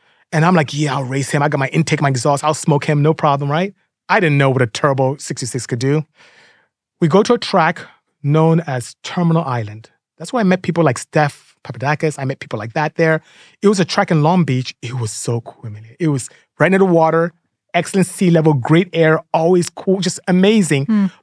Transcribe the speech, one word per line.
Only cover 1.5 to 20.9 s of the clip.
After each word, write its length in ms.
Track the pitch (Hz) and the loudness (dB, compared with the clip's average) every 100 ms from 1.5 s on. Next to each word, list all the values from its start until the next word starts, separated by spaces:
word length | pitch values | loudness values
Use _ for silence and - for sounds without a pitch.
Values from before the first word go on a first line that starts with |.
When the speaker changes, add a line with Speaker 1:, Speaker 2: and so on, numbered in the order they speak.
| 143 | 0
Speaker 1:
my 100 | 135 | 0
intake, 320 | 156 160 156 | 0 0 0
my 80 | 139 | 0
exhaust. 340 | 135 151 139 | 0 0 0
I'll 120 | 151 | 0
smoke 300 | 156 - 143 | -2 0 0
him. 180 | - 147 | 2 0
No 100 | 147 | 2
problem, 360 | 160 156 143 143 | 2 0 0 -2
right?" 240 | 151 196 - _ _ - | -2 -4 -8 _ _ -2
I 100 | 202 | 0
didn't 180 | 175 143 | 2 2
know 120 | 139 | 2
what 120 | 131 | 2
a 40 | 123 | 0
Turbo 500 | - 147 135 131 147 | 0 -2 0 0 -2
six 220 | - 123 | -8 -10
two 60 | 123 | -8
six 200 | 131 - | -8 -8
could 120 | 123 | -4
do. 240 | 135 151 147 _ - _ _ _ _ _ _ _ | 0 -2 -4 _ -20 _ _ _ _ _ _ _
We 80 | 170 | 2
go 140 | 185 | 4
to 120 | - | 4
a 40 | - | 0
track 420 | - 190 160 180 - _ _ _ | 0 2 2 -2 -10 _ _ _
known 380 | 143 156 160 160 | -2 2 4 2
as 360 | 165 131 117 - | 0 -6 -8 -14
Terminal 420 | - - 170 160 | -10 -2 0 0
Island. 460 | 139 123 104 107 - _ _ _ | -2 -4 -6 -12 -20 _ _ _
That's 160 | 165 | -8
where 80 | 254 | -2
I 40 | |
met 180 | 196 185 | 0 0
people 220 | 185 170 | -2 0
like 120 | 156 120 | 0 -2
Steph 580 | - 156 147 - _ _ | -4 -2 -2 -4 _ _
Papadakis. 540 | - 117 127 151 160 143 | -14 -8 -4 -2 -4 -4
I 60 | |
met 140 | 135 135 | -6 -8
people 200 | - 117 | -10 -10
like 140 | 107 | -6
that 200 | 156 151 | -4 -4
there. 260 | - 165 156 - _ - _ | 0 0 0 -4 _ -20 _
It 80 | 196 | 0
was 120 | 208 | 2
a 40 | |
track 260 | 185 - 202 | 0 0 0
in 120 | 165 | 2
Long 220 | 151 185 | 2 2
Beach. 300 | 147 127 123 - | 2 -2 -4 -10
It 140 | 117 | -10
was 180 | 127 113 | -8 -8
so 280 | - - 117 | -8 -6 -6
cool, 240 | 113 - 113 | -8 -16 -16
Amelia. 300 | 107 110 - | -16 -20 -6
It 80 | 160 | -2
was 220 | 139 - - _ - | -2 -6 -16 _ 0
right 120 | 151 | 2
near 80 | 190 | 4
the 60 | 190 | 4
water, 460 | 170 160 160 170 - _ _ _ | 4 2 2 -2 -6 _ _ _
excellent 320 | 175 170 196 180 | -4 -2 -2 -2
sea 240 | - 180 | 0 2
level, 240 | 165 156 | 4 4
great 340 | 147 117 160 185 | 2 2 2 2
air, 280 | 165 160 160 - | 2 2 2 0
always 340 | 165 165 180 165 | -2 2 2 0
cool, 320 | - - 190 | -6 -2 -2
just 200 | 170 - - | -2 -6 -2
amazing. 580 | 180 190 220 170 143 | 2 4 2 2 0
Speaker 2:
Hmm. 200 | 143 | 0